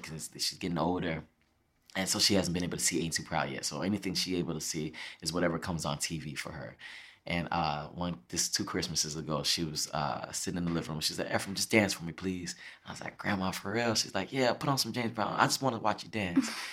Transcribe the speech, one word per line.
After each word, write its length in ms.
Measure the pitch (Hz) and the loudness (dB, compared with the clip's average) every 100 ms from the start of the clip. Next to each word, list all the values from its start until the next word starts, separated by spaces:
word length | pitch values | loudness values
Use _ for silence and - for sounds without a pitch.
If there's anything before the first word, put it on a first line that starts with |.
'cause 260 | - 78 - | -4 -8 -10
she's 240 | - - - | -4 -4 -2
getting 200 | 92 85 | -2 2
older. 460 | 82 90 87 78 - _ _ _ _ _ _ 95 | 2 2 0 -2 -6 _ _ _ _ _ _ -4
And 140 | 92 | 0
so 100 | 107 | 4
she 140 | - | 6
hasn't 200 | 101 87 | 6 4
been 120 | 87 87 | 2 0
able 120 | 87 | 0
to 60 | |
see 180 | - 85 | 2 2
Ain't 120 | 80 | 2
Too 100 | 80 | -2
Proud 260 | 78 82 69 | -2 0 0
yet. 140 | 65 | -2
So 180 | - 73 | -4 -2
anything 340 | 90 101 95 85 | 0 0 0 0
she 200 | 90 90 | 0 0
able 180 | 82 | 0
to 60 | 78 | -2
see 320 | - 80 78 - - - | -4 -4 -4 -6 -12 -8
is 100 | 82 | -4
whatever 260 | 87 87 82 | 0 0 0
comes 280 | 98 82 76 | -2 -2 -2
on 120 | 71 | -2
T 220 | - 82 | -2 -4
V 160 | 73 69 | -6 -8
for 160 | 71 | -8
her. 240 | 76 57 - - - - - - | -8 -12 -12 -16 -16 -18 -18 -4
And, 200 | 87 80 | -2 0
uh, 360 | 85 80 73 73 | 0 2 0 -4
one, 320 | - 87 87 - | -4 -4 -4 -4
this 220 | 85 - | -2 0
two 160 | - 98 | 0 0
Christmases 500 | 92 82 78 78 76 | -2 0 0 -2 -2
ago, 260 | 76 73 | -2 0
she 200 | 71 - | 2 0
was, 260 | 82 73 - | 0 -2 -2
uh, 360 | 76 73 64 - | 0 0 -2 -4
sitting 260 | - - 90 | -4 -2 0
in 80 | 87 | 0
the 60 | |
living 200 | 82 78 | 0 0
room. 80 | 78 | -2
She 140 | - | -2
said, 180 | 82 - | -2 0
"Ephraim, 220 | 104 98 95 | 0 0 -2
just 160 | - | 4
dance 220 | 113 101 | 6 6
for 100 | - | 2
me, 80 | 82 | -6
please." 420 | 80 95 92 85 - - - - | -4 -4 -4 -6 -10 -14 -16 -12
I 60 | |
was 100 | - | -8
like, 160 | - - | -8 -6
"Grandma, 320 | 98 101 92 | -2 0 0
for 200 | - 98 | -2 -2
real?" 240 | 110 120 110 | 0 2 2
She's 180 | - | 2
like, 180 | 98 95 | 0 0
"Yeah, 180 | 135 123 | 4 4
put 160 | - - | 4 2
on 80 | 135 | 2
some 140 | 117 | 2
James 200 | 120 113 | 0 0
Brown. 200 | 117 101 - | 0 0 4
I 80 | 131 | 4
just 160 | 147 | 6
wanna 180 | 131 113 | 2 2
watch 240 | 107 104 | 2 2
you 60 | - | -2
dance." 380 | 110 95 87 - - - | -2 4 4 2 -4 -8